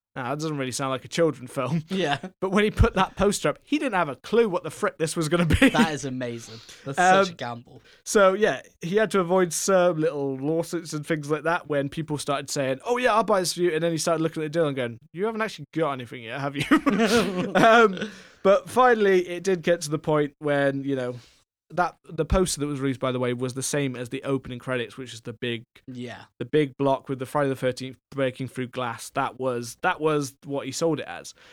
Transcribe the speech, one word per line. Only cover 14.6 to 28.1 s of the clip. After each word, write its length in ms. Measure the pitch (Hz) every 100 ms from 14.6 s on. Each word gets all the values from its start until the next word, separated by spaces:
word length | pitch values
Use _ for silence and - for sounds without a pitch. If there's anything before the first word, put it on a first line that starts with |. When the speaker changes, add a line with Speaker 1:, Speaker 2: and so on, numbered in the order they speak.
| 156
Speaker 1:
and 80 | 135
going, 220 | 120 113 151
"You 120 | 160 214
haven't 140 | 220
actually 240 | 214 - 147
got 200 | 156 156
anything 320 | 131 120 131
yet, 160 | 113 135
have 160 | 139 139
you?" 80 | 147
<laughs> 840 | 302 - 202 220 226 190 180 180
Speaker 2:
<laughs> 0 |
Speaker 1:
Um, 560 | 185 226 233 220 190 214 - - _
but 260 | 190 196 165
finally, 580 | 226 254 226 202 185 175
it 160 | 175
did 180 | 180 185
get 180 | 160 170
to 80 | 151
the 80 | 147
point 340 | - 151 147 -
when, 420 | 147 143 139 139
you 140 | 139 135
know, 180 | 123 123 - _ _ _ _
that, 240 | 156 170 -
the 200 | - 165
poster 340 | 156 180 185 -
that 60 | 147
was 140 | 143
released, 180 | 135 123
by 120 | 131
the 80 | 123
way, 120 | 123
was 220 | 123 127
the 80 | 120
same 320 | 127 147 139
as 140 | 123 120
the 140 | 135
opening 340 | 127 135 135 123
credits, 380 | 131 127 113 -
which 160 | 123
is 60 | 113
the 120 | 120
big, 300 | 110 123 117 120 _ -
Speaker 2:
Yeah. 380 | 127 120 101 - -
Speaker 1:
the 40 |
big 320 | 120 151 147 -
block 320 | 139 135 -
with 100 | 131
the 40 | 131
Friday 240 | 147 139
the 60 | 131
Thirteenth 420 | 131 123 131 123 _